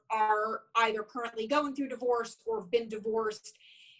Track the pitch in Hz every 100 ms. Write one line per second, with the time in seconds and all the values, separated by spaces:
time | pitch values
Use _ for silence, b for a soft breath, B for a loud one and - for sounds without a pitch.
0 | - 220 214 214 220 220 - 226 220 214
1 | 214 254 233 220 220 285 285 277 269 240
2 | 247 240 226 - - 220 180 240 226 214
3 | 214 220 214 214 - - B B B B